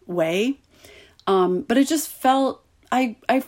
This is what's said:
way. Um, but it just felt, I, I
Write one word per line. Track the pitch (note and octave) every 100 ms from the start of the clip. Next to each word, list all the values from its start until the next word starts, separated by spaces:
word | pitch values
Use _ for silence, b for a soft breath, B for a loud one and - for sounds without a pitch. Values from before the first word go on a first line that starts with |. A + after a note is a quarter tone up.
| -
way. | F3 D#3+ F3+ A#3+ C#4 _ B B B B B -
Um, | C4+ F3+ F3+
but | - A#3
it | C#4
just | D#4 -
felt, | - - C4 C4+ C#4 _ _ _
I, | B3 B3+ G#3+ -
I | C4